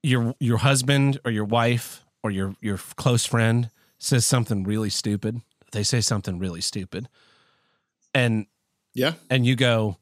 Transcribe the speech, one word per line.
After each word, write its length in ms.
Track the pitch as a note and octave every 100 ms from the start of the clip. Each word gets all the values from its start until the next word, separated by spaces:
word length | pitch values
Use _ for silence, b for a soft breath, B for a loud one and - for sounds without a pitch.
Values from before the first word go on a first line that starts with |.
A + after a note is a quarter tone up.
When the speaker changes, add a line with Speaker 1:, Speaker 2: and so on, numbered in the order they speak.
Speaker 1:
your, 320 | D3+ B2+ A#2 -
your 180 | A#2 A2+
husband 600 | C3 C3+ B2+ C#3 C#3 C#3
or 60 | B2
your 140 | A2
wife 580 | G#2 A#2 A#2 A#2+ - - _ _
or 80 | A2
your, 240 | F#2+ G2 G2
your 140 | G#2+
f-, 200 | G2 - -
close 280 | C3 A#2+ -
friend 440 | A#2 A2+ A#2 A#2 b b b
says 260 | - C3 -
something 380 | B2+ A2+ G#2
really 260 | F#2+ G#2+ G#2+
stupid. 500 | - G#2+ G#2 G#2+ A#2 _ _ _
They 100 | G#2+
say 180 | G2+ B2
something 380 | G#2+ G#2+ F#2+ F2
really 220 | F#2 E2
stupid. 480 | - G#2 F#2+ - A#2 b b b b b b b b _ _
And 320 | C3+ B2 A2 G2+ _ _ _ _
Speaker 2:
Yeah. 200 | B2 C3 E3 _
Speaker 1:
and 140 | C3 A#2+
you 100 | C3
go 400 | B2+ A2+ G#2+ F#2